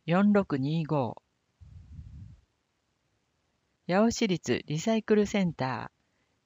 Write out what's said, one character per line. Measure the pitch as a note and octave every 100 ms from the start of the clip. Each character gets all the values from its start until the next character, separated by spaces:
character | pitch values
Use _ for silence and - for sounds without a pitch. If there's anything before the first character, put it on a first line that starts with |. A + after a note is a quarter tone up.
| -
四 | F3 G#3
六 | G3+ G3 C#3
二 | C3+ E3 D3+
五。 | D3+ A#2 - _ _ _ _ - - - - - C#2 - - _ _ _ _ _ _ _ _ _ _ _ _ _ _ -
八 | F#3
尾 | A3+
市 | - A3+
立 | E3+ - A2+ -
リ | D3+
サ | A3+ A3+
イ |
ク | - G#3+
ル | G3+
セ | G#3
ン | F3+
タ | - C3 A2+ A#2 _ _ _ _ _